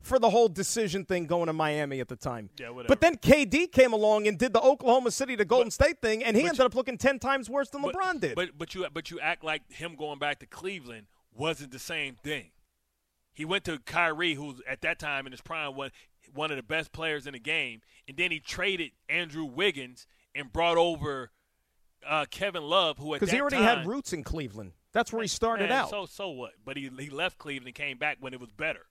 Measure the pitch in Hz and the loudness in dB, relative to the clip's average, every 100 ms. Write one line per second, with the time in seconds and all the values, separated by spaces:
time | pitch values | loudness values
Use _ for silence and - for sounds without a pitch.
0 | - 254 226 214 226 165 - 226 214 190 | 2 4 6 6 4 2 -2 0 0 -2
1 | 170 185 156 175 165 160 156 151 143 135 | -2 -2 2 0 0 0 0 0 -2 -4
2 | 123 123 139 120 101 - 120 123 120 269 | -6 -6 -8 -8 -10 -14 -14 -8 2 6
3 | 330 302 - 294 233 277 349 - 262 220 | 6 4 6 6 6 2 4 6 6 6
4 | 214 214 208 180 262 247 262 285 262 254 | 4 4 2 2 2 6 6 4 4 4
5 | 247 - 262 233 196 247 233 - 302 - | 4 -2 -2 0 4 4 4 4 2 2
6 | 226 220 226 214 339 262 247 240 262 226 | -2 0 2 4 4 4 2 2 -4 0
7 | 269 269 247 269 220 277 277 277 285 370 | 0 2 0 -2 -2 -4 -4 -4 -4 -2
8 | 370 320 165 123 180 147 165 190 175 151 | -2 -2 -2 -2 -4 -6 -10 -6 -6 -8
9 | - 170 156 170 156 156 _ - 170 151 | -10 -6 -4 -4 -4 -6 _ -12 -12 -8
10 | 151 143 147 143 - - 185 196 123 113 | -10 -4 -4 -4 -12 -10 -8 -8 -12 -18
11 | 104 _ _ 110 151 156 139 127 - 165 | -20 _ _ -6 -4 -4 -10 -14 -8 -6
12 | 139 123 147 147 90 _ _ _ _ _ | -6 -8 -8 -8 -8 _ _ _ _ _
13 | _ _ _ - 156 196 185 151 - 170 | _ _ _ -12 -4 -4 -4 -8 -4 0
14 | 170 156 175 139 147 127 127 135 165 170 | 0 0 -2 -2 -8 -12 -10 -6 -4 -4
15 | 151 139 135 127 - 165 147 131 139 - | -4 -6 -8 -16 -10 -8 -8 -8 -12 -12
16 | _ _ _ 139 156 139 110 160 151 156 | _ _ _ -6 -4 -4 -4 -4 -4 -6
17 | 160 151 131 131 123 160 131 110 _ - | -4 -4 -8 -10 -2 -2 -2 -8 _ -20
18 | - 135 180 160 - - 196 185 156 _ | -14 -4 -2 -2 -6 -4 -2 -2 -6 _
19 | - 160 170 151 151 127 196 139 127 123 | -4 -4 -4 -6 -6 0 0 0 -12 -16
20 | - _ _ 139 139 165 170 170 175 156 | -20 _ _ -12 -6 0 4 6 4 2
21 | 147 135 120 _ _ _ _ _ _ _ | -4 -6 -10 _ _ _ _ _ _ _
22 | 143 156 143 - 196 175 147 185 165 127 | -2 0 0 -2 -4 -2 2 4 4 -2
23 | 147 147 196 240 285 269 220 240 160 269 | -6 -2 2 2 2 4 4 4 0 -6
24 | - 165 127 160 131 104 95 - _ 220 | -6 -8 -6 -6 -6 -10 -14 -16 _ -2
25 | 240 226 208 - 226 226 202 269 247 202 | -2 -2 -4 -2 -2 0 0 0 0 -6
26 | 180 - 196 131 120 _ 110 135 135 131 | -8 -8 -10 -8 -12 _ -12 -10 -10 -10
27 | 147 139 180 - 151 139 123 123 143 123 | -10 -4 -6 -6 -10 -10 -10 -8 -8 -4
28 | 151 139 131 127 120 104 156 104 - | -4 -4 -10 -12 -16 -6 -6 -6 -14